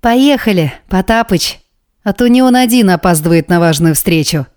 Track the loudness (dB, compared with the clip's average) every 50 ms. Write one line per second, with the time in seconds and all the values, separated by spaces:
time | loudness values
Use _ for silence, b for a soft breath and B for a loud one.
0 | -2 0 0 2 2 2 0 0 -2 -2 0 0 -2 -4 -6 -10 _ _ -4 -2
1 | -2 0 -2 -2 0 -2 -2 -2 -2 -6 -10 -14 _ _ _ _ _ _ _ _
2 | _ -6 -2 0 0 2 2 2 2 2 2 2 0 2 2 2 2 2 0 0
3 | 0 0 0 0 0 0 0 0 0 0 0 0 2 0 0 0 0 0 0 0
4 | -2 -2 -2 -2 -2 -2 -4 -6 -6 -8 _